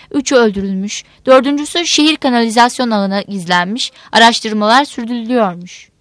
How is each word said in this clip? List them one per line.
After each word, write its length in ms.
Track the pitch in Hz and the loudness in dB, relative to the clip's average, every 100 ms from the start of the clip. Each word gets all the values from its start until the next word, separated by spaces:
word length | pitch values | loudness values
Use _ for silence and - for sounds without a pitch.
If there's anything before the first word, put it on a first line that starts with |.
| - | -8
üçü 240 | 285 262 | -6 0
öldürülmüş, 680 | 262 226 196 196 190 202 - - _ - | 2 2 0 -4 -4 -6 -10 -14 _ 4
dördüncüsü 600 | 262 262 285 294 339 320 | 4 4 -2 -4 -4 -2
şehir 300 | - 302 311 | 0 2 0
kanalizasyon 720 | 269 240 233 226 247 - 247 | 0 0 2 2 2 0 -2
ağına 320 | 214 196 202 | -2 -2 -4
gizlenmiş, 680 | - 202 170 180 180 233 - - - | -6 -8 -2 0 0 -6 -8 -12 -2
araştırmalar 720 | 214 233 226 226 214 208 247 | 4 4 4 -4 -2 2 2
sürdürülüyormuş. 1040 | 285 - 233 240 226 247 202 175 175 - - _ | 0 -6 -8 -6 -2 0 0 -4 -14 -20 -20 _